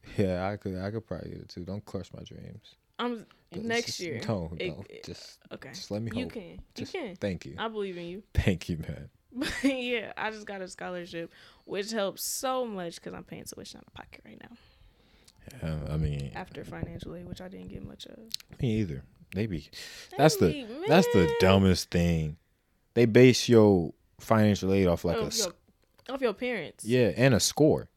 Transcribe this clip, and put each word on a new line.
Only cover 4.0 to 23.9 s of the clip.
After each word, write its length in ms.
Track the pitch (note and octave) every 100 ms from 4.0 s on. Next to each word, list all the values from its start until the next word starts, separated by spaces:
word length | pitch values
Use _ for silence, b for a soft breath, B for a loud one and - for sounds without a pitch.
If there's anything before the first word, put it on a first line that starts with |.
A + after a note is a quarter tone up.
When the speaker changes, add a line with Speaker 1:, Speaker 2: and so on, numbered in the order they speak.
| F3 C3 A2+
Speaker 1:
no, 240 | G#2 E2 E2+
Speaker 2:
It, 80 | F2+
Speaker 1:
don't. 200 | D#2 -
Speaker 2:
it, 140 | -
Speaker 1:
Just, 320 | - - - - -
Speaker 2:
okay. 160 | G#2 B2+
Speaker 1:
just 220 | A2 -
let 100 | G#2
me 80 | A2+
Speaker 2:
You 80 | A#3+
Speaker 1:
hope. 100 | -
Speaker 2:
can. 260 | A#3+ E3+ F3+ -
Speaker 1:
Just 200 | - A3
Speaker 2:
You 40 | F#4+
can. 140 | B3 F3
Speaker 1:
thank 280 | G2+ F2
you. 100 | - C#2+
Speaker 2:
I 80 | A3+
believe 280 | A3 G3 F3
in 80 | E3+
you. 160 | F#3 _
<laughs> 60 |
Speaker 1:
Thank 360 | - - F3 -
you, 80 | D#2+
man. 320 | D#2+ D2 C#2 _ _
Speaker 2:
But 200 | A#3+ D4 -
yeah, 500 | C#4 C4 B3 A#3+ - -
I 140 | G#3+
just 160 | A3 G#3
got 140 | G3
a 60 | F#3
scholarship, 640 | - F3+ F3+ F3 E3+ E3+ b b b
which 260 | - F#3 G3+
helps 320 | A3+ G3 -
so 420 | - - C4 C4
much 340 | A#3+ G3 E3+ -
'cause 120 | E3+
I'm 100 | F3+
paying 200 | F3+ -
tuition 340 | - - - -
out 80 | -
of 60 |
pocket 280 | - - -
right 140 | - A3
now. 160 | - A#3+ b b b b b b b b - -
Speaker 1:
Yeah, 300 | E2 D#2 C#2
I 40 | D#2
mean, 340 | D#2 C#2+ C2+
Speaker 2:
After 280 | - - -
financial 520 | - E3+ E3 E3+ -
aid, 120 | E3+ F3
which 140 | F3+
I 60 | F#3
didn't 220 | F#3 F#3
get 140 | G3
much 200 | G3 -
of. 120 | - - A3+ - - -
Speaker 1:
Me 160 | B2+ A2
either. 220 | F#2+ C2+ - _ -
They 140 | F2+ A2
be, 200 | D#2+ - B B B B -
that's 180 | D#3 G4
the, 140 | F2
Speaker 2:
Hey, 160 | D2+ - - -
Speaker 1:
that's 200 | E2+ -
the 60 | G2
Speaker 2:
man. 40 | E2 -
Speaker 1:
dumbest 500 | F#2 G2 F#2+ F2 -
thing. 460 | F2 E2+ E2 D#2 D#2 _ _ _ _ _
They 120 | A#2
base 440 | A#2+ A2 B2+ A2+ -
your 440 | A2+ G#2 F#2+ D#2